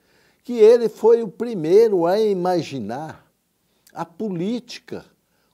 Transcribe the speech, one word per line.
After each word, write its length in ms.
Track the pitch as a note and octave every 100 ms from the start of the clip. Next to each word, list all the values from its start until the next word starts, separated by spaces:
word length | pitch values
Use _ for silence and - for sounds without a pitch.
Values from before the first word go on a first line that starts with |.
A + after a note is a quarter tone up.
| _ _ _ _
que 120 | -
ele 340 | A#3+ G#3+ A#3+ A3+
foi 340 | - G#3+ A#3
o 60 | A3+
primeiro 800 | - A#3+ A3 D#3 F#3+ A3+ F#3+ E3
a 120 | G3+
imaginar 1120 | A3 F#3+ F3 F3+ D3+ C3+ G2+ B2 D#3 - _ _ _ _ _ _ _
a 140 | - E3
política 960 | - G#3+ F3 F#3 A#3 - - - F#2+ - _ _ _ _